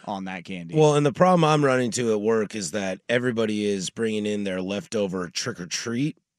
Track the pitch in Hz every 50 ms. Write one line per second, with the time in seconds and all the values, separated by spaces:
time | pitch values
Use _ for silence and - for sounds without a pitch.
0 | - - 104 98 95 95 92 92 85 - 95 90 87 85 156 156 156 151 147 147
1 | 147 143 113 - 180 185 185 175 160 151 156 151 147 135 131 127 127 120 98 123
2 | 123 113 107 107 104 110 113 110 107 95 - 110 98 80 73 107 98 95 92 95
3 | _ - 117 123 123 127 120 113 117 107 107 104 104 104 101 98 90 82 - -
4 | 117 113 110 104 104 104 104 104 101 98 92 92 92 92 98 101 90 - - 110
5 | 101 98 87 92 90 85 - - - 127 104 - 90 85 - - - 117 117 120
6 | 139 156 - _ _ _ _